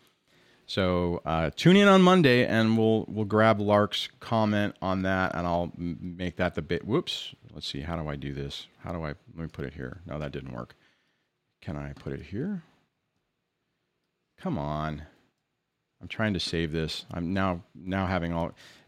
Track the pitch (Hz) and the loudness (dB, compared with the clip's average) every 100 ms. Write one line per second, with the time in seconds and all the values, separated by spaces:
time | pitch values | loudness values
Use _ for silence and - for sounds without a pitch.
0 | _ _ _ _ _ _ - - 92 90 | _ _ _ _ _ _ -8 0 2 2
1 | 87 87 - 80 78 - 165 196 202 190 | 0 -2 0 0 0 2 6 8 8 8
2 | 180 185 143 123 120 113 110 113 110 110 | 8 8 6 6 4 2 4 4 4 2
3 | - 104 104 107 113 104 104 104 104 - | 0 -4 0 4 6 4 4 4 4 -2
4 | - _ - 113 107 104 104 - 92 95 | -8 _ -4 0 2 2 -2 -4 -4 0
5 | 92 95 92 - 87 87 87 - 87 - | 0 0 0 -2 -2 0 -2 -6 -8 -6
6 | 90 87 90 - 90 - 76 87 95 147 | -10 -6 -8 -2 -2 -2 -4 -4 -2 -2
7 | - - - - - 78 - 69 78 85 | -2 -8 -10 -16 -18 -14 -10 -8 -6 -6
8 | 76 73 69 69 71 - - _ - 87 | -6 -6 -8 -8 -8 -10 -16 _ -10 -8
9 | 78 73 - 82 80 - 67 71 64 - | -8 -10 -16 -12 -12 -10 -10 -10 -12 -12
10 | 87 76 73 69 65 60 58 - _ _ | -12 -10 -8 -10 -12 -12 -14 -16 _ _
11 | _ _ _ _ _ _ - 73 71 69 | _ _ _ _ _ _ -12 -10 -10 -12
12 | 69 69 - 98 185 190 - _ _ _ | -10 -10 -10 -8 -6 -8 -12 _ _ _
13 | _ _ _ _ _ _ _ _ _ _ | _ _ _ _ _ _ _ _ _ _
14 | _ _ _ _ 190 107 71 76 76 76 | _ _ _ _ -6 -4 -4 -4 -4 -6
15 | 76 _ _ _ _ _ _ _ _ _ | -12 _ _ _ _ _ _ _ _ _
16 | - - 107 90 - 82 82 80 80 - | -14 -2 0 0 -2 -2 -2 -2 -4 -6
17 | - 85 85 95 95 87 - - 92 95 | -10 -6 -4 0 0 -2 -8 -16 -6 -2
18 | 92 92 85 85 82 - - - | 0 0 -2 -2 -4 -8 -20 -20